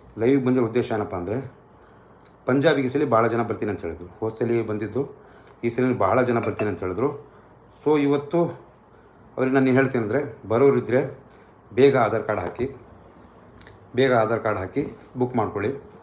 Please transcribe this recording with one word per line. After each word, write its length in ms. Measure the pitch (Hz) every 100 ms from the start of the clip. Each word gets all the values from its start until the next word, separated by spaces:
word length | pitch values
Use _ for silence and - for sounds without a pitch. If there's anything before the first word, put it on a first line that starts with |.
| - 107
ಲೈವ್ 260 | 117 139
ಬಂದಿರೋ 220 | 123 127 113
ಉದ್ದೇಶ 260 | 117 113
ಏನಪ್ಪ 220 | 110 104
ಅಂದರೆ 380 | 92 87 120 139 - - - - - - - - - -
ಪಂಜಾಬಿಗೆ 400 | 135 160 139 127
ಈ 40 |
ಸಲ 140 | 143
ಭಾಳ 220 | 143 113 117
ಜನ 140 | 117
ಬರ್ತೀನಿ 280 | 110 104 104
ಅಂತ 100 | 92
ಹೇಳಿದ್ರು. 260 | 85 82 90 -
ಹೋದ 140 | 110
ಸಲ 280 | - 117 117
ಬಂದಿದ್ದು, 560 | 110 104 104 117 - - - - - -
ಈ 40 | 117
ಸಲ 240 | 120 127
ಭಾಳ 300 | 120 95 120
ಜನ 160 | 120 117
ಬರ್ತೀನಿ 320 | 113 98 104
ಅಂತ 100 | 92
ಹೇಳಿದ್ರು. 300 | 92 92 143 - - - - - - -
So 140 | 147 151
ಇವತ್ತು 460 | 143 143 143 170 170 - - - _ - - - - -
ಅವ್ರಿಗೆ 180 | 131
ನಾನು 120 | 135 131
ಹೇಳ್ತೀನಿ 380 | 127 131 123
ಅಂದರೆ 440 | 107 127 143 - 95
ಬರೋರಿದ್ರೆ 520 | 113 139 123 113 131 135 - - - - - -
ಬೇಗ 240 | 104 139 127
ಆಧಾರ್ 280 | 110 110
ಕಾರ್ಡ್ 160 | - 101
ಹಾಕಿ, 440 | 90 - 135 - - - - - - - - - - - - 120
ಬೇಗ 160 | 135
ಆಧಾರ್ 260 | 123 107 113
ಕಾರ್ಡ್ 180 | 107 101
ಹಾಕಿ 380 | 95 143 139 - - 127
ಬುಕ್ 200 | 123 123
ಮಾಡ್ಕೊಳ್ಳಿ. 360 | 98 101 104 - - -